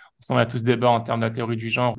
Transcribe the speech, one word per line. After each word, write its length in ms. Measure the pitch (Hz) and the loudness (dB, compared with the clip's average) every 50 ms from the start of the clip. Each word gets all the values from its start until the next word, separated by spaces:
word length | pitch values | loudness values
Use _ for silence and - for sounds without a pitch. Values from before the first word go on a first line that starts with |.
| - _ _ _ - - | -20 _ _ _ -6 0
On 40 | 131 | 2
a 120 | 123 117 | 2 2
tous 160 | 117 123 123 113 | 2 0 -2 0
débat 260 | 120 120 113 120 123 | 0 2 4 4 4
en 100 | 120 113 | 2 2
termes 200 | 117 - 120 117 | 0 -2 -2 -2
de 60 | 113 | -2
la 60 | 113 | -2
théorie 260 | 113 123 117 113 117 | -2 -4 -4 -4 -4
du 120 | 113 113 117 | -4 -4 -4
genre, 240 | 113 123 123 123 110 | -2 0 0 0 0